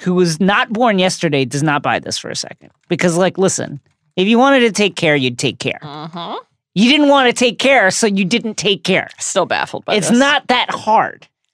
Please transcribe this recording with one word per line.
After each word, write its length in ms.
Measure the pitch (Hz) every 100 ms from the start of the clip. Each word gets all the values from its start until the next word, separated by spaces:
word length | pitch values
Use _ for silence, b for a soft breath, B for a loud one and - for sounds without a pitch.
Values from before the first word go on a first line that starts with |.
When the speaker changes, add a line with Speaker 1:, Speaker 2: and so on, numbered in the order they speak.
Speaker 1:
who 120 | -
was 260 | 180 175 156
not 320 | 190 208 254
born 280 | 220 247 196
yesterday, 440 | 185 - 170 143 131
does 180 | 143
not 180 | 156 147
buy 180 | 135 104
this 180 | 73 -
for 120 | -
a 60 | -
second. 360 | - - - _ -
Because, 300 | 170 180 165
like, 200 | 185 -
listen, 420 | 190 - 117 143 _ _ _ -
if 120 | 190
you 100 | 226
wanted 220 | 269 269
to 100 | 240
take 240 | 185 202 -
care, 200 | 165 147
you'd 240 | 127 123
take 180 | 135 -
care. 200 | 131 -
Speaker 2:
Uh-huh. 580 | 147 147 160 170 170 285 - _ _ 180
Speaker 1:
You 140 | 240
didn't 180 | 302 294
want 180 | 277 247
to 60 |
take 240 | 233 247 185
care, 300 | 254 269 190
so 140 | - 220
you 180 | 196 190
didn't 320 | 233 233 208
take 260 | 180 202
care. 260 | - 180 - -
Speaker 2:
Still 260 | - 196 160
baffled 400 | 95 65 - -
by 100 | 214
Speaker 1:
It's 140 | -
Speaker 2:
this. 80 | 240
Speaker 1:
not 280 | 277 285 -
that 220 | 247 214
hard. 560 | - - 214 135 - _ _ _